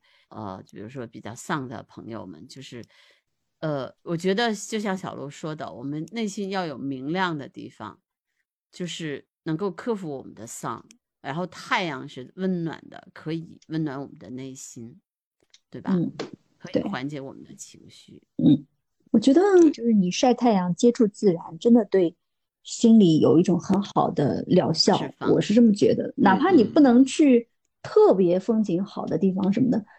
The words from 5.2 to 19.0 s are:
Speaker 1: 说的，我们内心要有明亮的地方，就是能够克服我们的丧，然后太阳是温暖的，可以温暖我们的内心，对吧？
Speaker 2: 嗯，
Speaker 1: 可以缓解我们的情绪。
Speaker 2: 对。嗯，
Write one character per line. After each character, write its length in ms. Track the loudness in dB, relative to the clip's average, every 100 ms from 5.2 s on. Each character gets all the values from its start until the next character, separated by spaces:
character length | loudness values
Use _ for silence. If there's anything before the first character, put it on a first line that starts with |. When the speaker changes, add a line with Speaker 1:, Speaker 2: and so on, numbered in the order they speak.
| -14
Speaker 1:
说 240 | -12 -12
的， 180 | -10 -12
我 120 | -12
们 200 | -10 -10 -10
内 140 | -8 -8
心 220 | -8 -8
要 160 | -6 -8
有 140 | -8
明 340 | -10 -10 -6
亮 240 | -4 -4 -6
的 100 | -12
地 220 | -16 -18
方， 300 | -16 -18 -18 _ _ _ _ _ _ _
就 160 | -14 -12
是 400 | -10 -10 -10 _ _
能 120 | -8 -6
够 140 | -6
克 240 | -8 -8
服 160 | -8 -8 -12
我 60 |
们 100 | -14
的 140 | -18 -18
丧， 360 | -12 -12 -12 -16 _ _ _
然 140 | -12 -8
后 100 | -8
太 360 | -12 -6 -4
阳 240 | -4 -8 -12
是 220 | -16 -18 -6
温 280 | -4 -4
暖 200 | -6 -10 -16
的， 180 | -20 -20
可 180 | -16 -10
以 260 | -10 -10 -20 -10
温 160 | -6
暖 180 | -6 -6
我 40 | -12
们 120 | -16
的 120 | -16
内 220 | -14 -14
心， 460 | -16 -20 -18 -20 -20 _ _ _ _ _ _ _
对 100 | -14
吧？ 120 | -4
Speaker 2:
嗯， 180 | -2 -2 -8 -14 -16 _ _
Speaker 1:
可 220 | -6 -6
以 40 |
缓 240 | -4 -8 -8
解 140 | -10
我 100 | -14
们 120 | -18
的 100 | -20 -20
情 240 | -20 -20 -20
绪。 340 | -20 _ -20 _ 0
Speaker 2:
对。 100 | 2
嗯， 200 | 2 -2 _ _ _